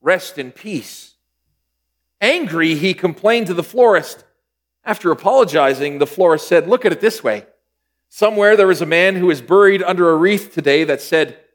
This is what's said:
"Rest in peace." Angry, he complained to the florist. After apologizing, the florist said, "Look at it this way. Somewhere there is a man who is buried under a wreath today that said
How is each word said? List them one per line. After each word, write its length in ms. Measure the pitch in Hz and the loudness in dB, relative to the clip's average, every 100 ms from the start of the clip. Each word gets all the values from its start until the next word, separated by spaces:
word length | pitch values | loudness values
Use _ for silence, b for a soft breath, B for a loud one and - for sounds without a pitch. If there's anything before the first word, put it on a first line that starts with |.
"Rest 340 | 135 180 - - | 0 -2 -4 -14
in 160 | 131 | -16
peace." 600 | - - 175 - - - _ _ _ _ _ _ _ _ _ _ _ | -16 -12 -10 -12 -20 -20 _ _ _ _ _ _ _ _ _ _ _
Angry, 540 | 208 339 262 160 160 | -2 -2 -4 -2 -2
he 200 | 156 175 | -2 -2
complained 520 | 175 180 160 208 233 196 | -2 -6 -2 -2 -2 -2
to 80 | |
the 80 | 175 | -6
florist. 600 | 170 233 240 185 - - _ _ _ _ _ _ | -6 2 2 2 -2 -18 _ _ _ _ _ _
After 260 | - 226 180 | -8 -6 -2
apologizing, 880 | 156 196 269 220 156 135 135 143 143 | -2 0 2 2 2 0 0 -6 -4
the 80 | 143 | -4
florist 400 | - 180 156 - | 0 0 0 2
said, 220 | 175 165 | 0 2
"Look 160 | 247 | 0
at 80 | 220 | 0
it 80 | 165 | 0
this 220 | 214 214 | -2 -2
way. 240 | 127 107 - _ _ _ _ _ _ | -6 -6 -10 _ _ _ _ _ _
Somewhere 480 | - 208 214 202 214 | -2 -2 2 2 4
there 140 | 190 | 4
is 120 | 170 | 2
a 40 | 160 | 0
man 300 | 165 185 190 | 0 0 0
who 140 | 180 | 0
is 100 | 147 | -2
buried 420 | 120 185 202 196 | 2 4 4 4
under 280 | 180 185 170 | -2 0 2
a 60 | 160 | 2
wreath 360 | 175 202 202 | 2 0 -4
today 320 | - 143 143 | -6 0 0
that 160 | 156 143 | 0 -4
said 380 | - 160 156 - _ | -2 -2 -2 -6 _